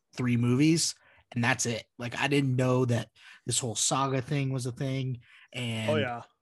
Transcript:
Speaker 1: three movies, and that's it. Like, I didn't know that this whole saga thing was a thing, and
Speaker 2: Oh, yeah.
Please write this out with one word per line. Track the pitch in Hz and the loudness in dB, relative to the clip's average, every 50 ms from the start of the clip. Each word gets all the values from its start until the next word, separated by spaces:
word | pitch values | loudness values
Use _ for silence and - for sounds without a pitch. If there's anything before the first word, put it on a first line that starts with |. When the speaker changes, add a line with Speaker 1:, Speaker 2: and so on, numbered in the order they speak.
| _ _ - | _ _ -8
Speaker 1:
three | - 127 123 123 117 | -4 0 2 2 2
movies, | 120 120 123 127 147 156 165 165 - - - _ _ _ _ _ _ - | 4 4 4 4 6 6 4 4 2 -2 -4 _ _ _ _ _ _ -8
and | - 123 117 | -4 0 2
that's | 120 131 127 - 117 | 2 2 0 0 -2
it. | 117 107 - _ _ - | -4 -4 -6 _ _ -10
Like, | 120 117 120 - | -10 -8 -4 -2
I | - 139 | -2 2
didn't | 143 143 139 135 127 | 2 2 2 2 2
know | 123 127 127 127 127 127 | 2 2 4 4 2 2
that | 117 120 113 107 - _ _ - - - - - | 2 2 0 -2 -4 _ _ -20 -20 -20 -14 -8
this | - 120 - | -4 -4 -2
whole | - 120 107 | -2 -4 -2
saga | - - - 156 131 135 135 131 135 | -2 -2 0 0 0 0 0 0 -2
thing | 123 - 151 143 139 131 | -2 -2 -2 -2 0 -2
was | 131 131 120 | -2 -4 -4
a | 127 | -6
thing, | 117 - 143 135 131 135 131 131 127 120 - _ - - - - - | -6 -4 -4 -4 -4 -4 -4 -4 -6 -8 -10 _ -20 -20 -20 -14 -10
and | 127 123 117 113 110 110 110 | -8 -6 -4 -4 -4 -2 0
Speaker 2:
Oh, | 151 156 | 0 0
yeah. | 139 123 120 120 117 - _ _ | 0 -2 -4 -8 -12 -16 _ _